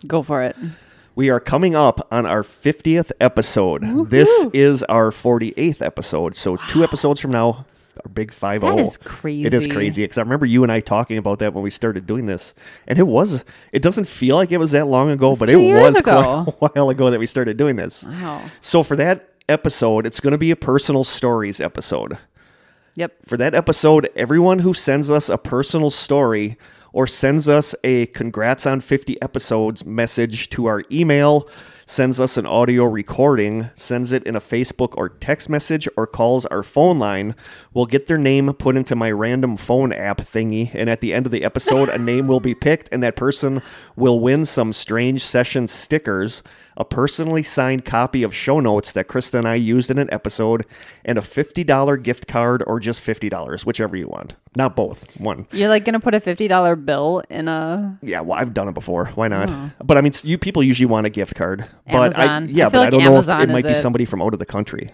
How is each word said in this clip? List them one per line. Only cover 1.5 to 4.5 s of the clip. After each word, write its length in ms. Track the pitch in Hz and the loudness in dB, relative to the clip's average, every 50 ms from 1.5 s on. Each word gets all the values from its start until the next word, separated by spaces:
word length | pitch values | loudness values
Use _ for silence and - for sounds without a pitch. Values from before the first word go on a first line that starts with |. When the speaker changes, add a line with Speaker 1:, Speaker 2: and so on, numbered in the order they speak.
| 135 147 185 185 165 | 0 0 2 2 2
Speaker 2:
up 320 | 151 151 127 - - - - 113 | 4 4 4 2 0 -4 -4 -2
on 140 | 120 113 | -2 0
our 160 | 82 92 107 104 | 0 0 -2 -2
fiftieth 680 | - - - - 143 151 - - 160 160 170 165 - - - | -4 -10 -4 -2 -2 -2 0 0 0 0 0 0 -2 0 2
episode. 640 | 113 127 - - 110 - - 110 98 90 78 71 214 | 2 2 4 2 -2 0 0 0 2 2 0 -2 -4
Speaker 1:
Woohoo. 260 | 214 240 285 320 107 | -2 -2 -2 0 2
Speaker 2:
This 360 | 120 135 - 415 466 453 339 233 | 4 6 6 8 6 6 4 2